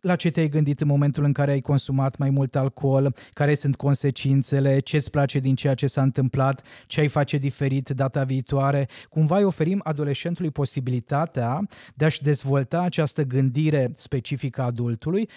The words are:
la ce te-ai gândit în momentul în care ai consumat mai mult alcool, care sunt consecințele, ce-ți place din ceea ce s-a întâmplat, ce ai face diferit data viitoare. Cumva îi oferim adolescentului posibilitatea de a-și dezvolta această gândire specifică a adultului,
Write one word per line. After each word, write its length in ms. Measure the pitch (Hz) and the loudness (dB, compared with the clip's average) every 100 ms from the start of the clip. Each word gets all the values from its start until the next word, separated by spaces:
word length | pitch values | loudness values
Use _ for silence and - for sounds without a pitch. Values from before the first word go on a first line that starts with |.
la 140 | 185 175 | -2 0
ce 140 | 170 | 0
te-ai 200 | 165 156 | 0 0
gândit 300 | 151 143 143 | 2 0 0
în 60 | 147 | 2
momentul 360 | 143 143 147 | 2 2 2
în 100 | 143 | 0
care 180 | 139 143 | 2 0
ai 100 | 139 | 0
consumat 560 | 143 139 - 135 135 - | 0 -2 0 0 0 0
mai 120 | 139 | 0
mult 260 | 139 135 139 | 0 0 0
alcool, 600 | 135 - 139 135 139 - - | -2 0 2 2 2 -2 -12
care 200 | - 147 | -2 0
sunt 220 | 147 139 139 | 2 0 0
consecințele, 1040 | 143 135 143 - 135 135 - 139 139 135 | 0 0 0 -2 2 2 2 2 2 2
ce-ți 300 | - 156 - | 2 -2 0
place 300 | 147 139 143 | 0 0 0
din 160 | 131 135 | 0 0
ceea 180 | 143 | 0
ce 140 | 131 139 | 0 0
s-a 140 | - | 2
întâmplat, 600 | 135 139 131 135 135 135 - - - | 0 2 0 2 0 0 -8 -20 -8
ce 120 | - | 0
ai 80 | 147 | 0
face 300 | 151 139 147 | 2 0 0
diferit 520 | 139 - 139 135 131 | -2 -2 -2 -2 -4
data 340 | 131 135 143 | -2 -2 0
viitoare. 640 | 131 131 - 139 139 143 131 - - | -2 -2 -2 0 2 0 -2 -8 -6
Cumva 280 | 156 156 190 | 0 2 4
îi 60 | |
oferim 380 | 196 - 160 196 | 2 2 0 0
adolescentului 680 | 160 147 143 135 170 175 165 | -2 -2 -2 -2 -4 -4 -4
posibilitatea 1160 | - 135 143 127 123 - 143 165 131 120 147 208 - - - | -2 -4 -2 -2 -4 -2 -2 -2 -2 -2 -2 -6 -10 -18 0
de 100 | 156 | 0
a-și 160 | - | 2
dezvolta 600 | 143 143 135 139 127 165 | 0 0 0 0 0 0
această 420 | 180 170 147 - | 0 0 -2 -2
gândire 680 | 139 131 131 131 156 147 123 - | -2 2 2 2 2 2 0 -4
specifică 640 | - 131 - 139 135 - | -6 -6 -4 -6 -4 -4
a 40 | 123 | -4
adultului, 640 | 117 120 113 156 190 220 | -2 -2 -2 -2 -2 -4